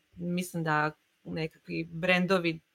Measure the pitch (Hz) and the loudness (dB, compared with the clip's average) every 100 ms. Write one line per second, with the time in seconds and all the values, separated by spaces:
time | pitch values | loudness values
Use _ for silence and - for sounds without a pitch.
0 | _ - 175 175 180 170 160 151 151 151 | _ -10 -4 -2 -2 -4 0 2 2 -2
1 | _ _ - 175 160 - - 170 165 165 | _ _ -10 -6 -6 -8 -8 -6 -6 -2
2 | 175 180 180 190 170 160 - | 2 4 4 4 2 -2 -10